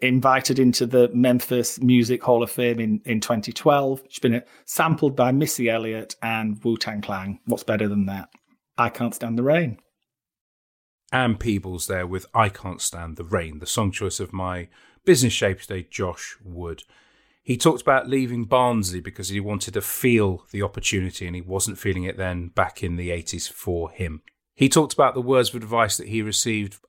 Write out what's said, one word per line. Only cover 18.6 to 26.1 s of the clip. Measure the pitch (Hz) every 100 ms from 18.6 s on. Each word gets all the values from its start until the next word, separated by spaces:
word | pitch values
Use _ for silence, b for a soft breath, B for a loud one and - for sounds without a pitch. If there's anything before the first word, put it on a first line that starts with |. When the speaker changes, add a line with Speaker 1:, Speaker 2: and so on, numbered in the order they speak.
| 123 117 92 90
Speaker 2:
because | 87 - 92
he | 98
wanted | 101 101 -
to | 98
feel | - - 131 120 101 90 -
the | 104
opportunity, | 98 - - 98 92 - 90
and | 87
he |
wasn't | 90 95 107 98
feeling | 104 92
it | 90 -
then | 92 90 87
back | - 90 -
in | 90 85
the | 87
eighties | 87 - 87 -
for | - - 85 82
him. | - 87 78 - _ _
He | - 131
talked | 165 143
about | - 135
the | 127
words | 123 131 110
of | 120
advice | 107 117 107 -
that |
he | 98